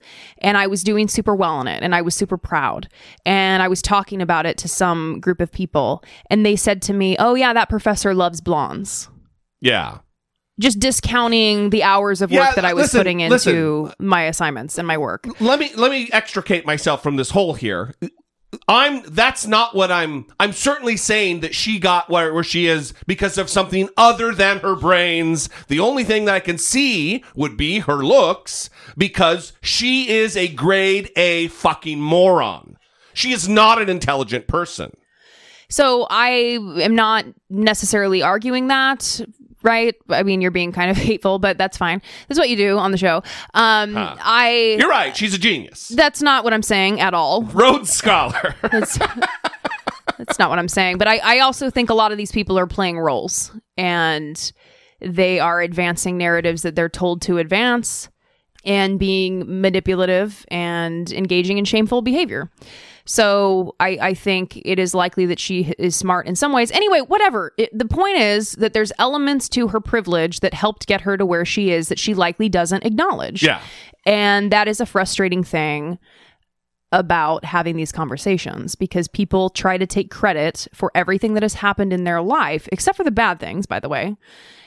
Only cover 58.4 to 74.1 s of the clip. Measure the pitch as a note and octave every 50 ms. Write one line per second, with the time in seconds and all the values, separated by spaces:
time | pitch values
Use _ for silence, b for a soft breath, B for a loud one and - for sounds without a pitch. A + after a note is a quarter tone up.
58.4 | _ _ _ _ - G3 G3+ G3 G3 F#3+ G3 F3+ G3 G3 F#3+ F#3+ F#3+ F#3 F#3 F#3
59.4 | E3 - F#3 F#3+ F#3+ F#3+ F#3 F#3 - F#3+ F#3 F3+ F#3 F3+ F#3 F#3 G3+ G#3+ G3 -
60.4 | - - - F3 F3 E3+ E3+ E3+ E3+ E3+ E3 E3+ F3 E3+ - - F#3+ E3+ F3+ F3+
61.4 | F3+ F#3 G3+ G3+ G3+ - A3 A3 A3 G3+ A#3+ B3 A3 B3+ B3+ E4+ F4 A3+ - C3+
62.4 | D3+ - _ B B B B B B B B B B B - A#3 G#3+ G3+ G3+ G3+
63.4 | G3+ G3 F#3+ F#3 F3+ - - - F3 F#3+ F#3 - - F#3+ F#3 - - G3+ F#3+ F#3
64.4 | F#3 - - - - - F#3+ F#3 F#3 F3+ F#3 F#3 F3+ F3+ - F#3+ F3+ F3 F3 -
65.4 | - - F#3+ F3+ E3+ D3+ - - F3+ F3 E3 - G3 F#3 F3+ F3+ - - F3+ -
66.4 | C#4+ C#4+ C#4 B3 A#3 A3+ - F4+ G#4+ G#4 F#4 D4+ B3+ - F4+ G#4+ G#4 F#4+ B3 G#3
67.4 | E3+ - - - A3+ - - A3 B3 A3 - E4 F#4+ G4+ G4 D4+ A3 G#3 G#3 G#3+
68.4 | G#3+ - - - A3 A3 - G#3+ G#3+ G3+ - - A#3+ B3+ C#4+ D4 C#4 C#4+ C#4+ C4
69.4 | - - - B3 A#3+ G3+ G3+ A3 - - A#3 A3+ F#3+ F3 F3 E3 D#3+ E3+ E3+ -
70.4 | G3+ F#3 - - G#3 D#3+ - - - - G3+ F#3+ F3+ G3+ G3 F#3+ G3 F3 F3 E3+
71.4 | F3 - - G#3+ G3+ F#3 E3+ E3 D#3+ - F#3 - - G#3+ G#3 F#3+ F3 F3 E3+ -
72.4 | A3 G#3+ F3+ F3 E3+ E3+ F#3+ G3 - A#3 G#3+ A#3+ F4 G4+ - - C2+ - - F#3
73.4 | E3 D3+ G#2 D2 B B B B B B B _ - F#3+